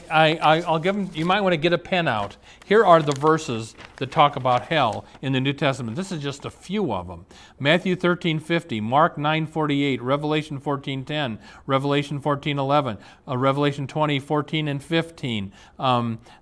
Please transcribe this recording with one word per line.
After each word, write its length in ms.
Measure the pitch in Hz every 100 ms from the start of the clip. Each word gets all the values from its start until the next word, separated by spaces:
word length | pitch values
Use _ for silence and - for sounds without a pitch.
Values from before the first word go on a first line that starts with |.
| -
I, 280 | 156 156 160
I, 240 | 151 160
I'll 180 | 175 160
give 160 | 180 202
'em, 160 | 190
you 120 | 156 170
might 160 | 202
wanna 160 | 190 170
get 140 | 170
a 60 | 170
pen 300 | - 185 160
out. 300 | 110 101 - - - -
Here 180 | 208
are 200 | 196 165
the 80 | 147
verses 640 | 135 151 156 151 113 113 - - -
that 120 | 127
talk 260 | 156 147 143
about 280 | 127 123
hell 420 | - 160 120 104 - -
in 100 | 135
the 80 | 131
New 140 | 135
Testament. 420 | 143 147 127 117 123
This 160 | 190
is 120 | 165
just 200 | 143 135
a 60 | 117
few 420 | - - 208 165
of 200 | 95 90
'em. 160 | 85 92 - - _
Matthew 360 | 139 170 190 175
thirteen 440 | 175 175 175 156
fifty, 420 | - 170 - 110
Mark 380 | 107 139 170 170
nine 260 | 151 156 156
forty-eight, 560 | 160 151 143 143 123
Revelation 560 | 123 147 151 151 151 139
fourteen 480 | 151 139 147 135 127
ten, 320 | 151 135 104 - - -
Revelation 520 | 135 143 143 143 143
fourteen 380 | 147 139 156 143
eleven, 400 | 135 147 131 95 - - -
uh, 100 | 123
Revelation 480 | 135 135 147 139 135
twenty 340 | 156 151 139
fourteen 480 | - 151 143 156 151
and 140 | 139
fifteen, 720 | - 165 165 - 131 110 98 - - -
um, 400 | 135 123 117 110 - -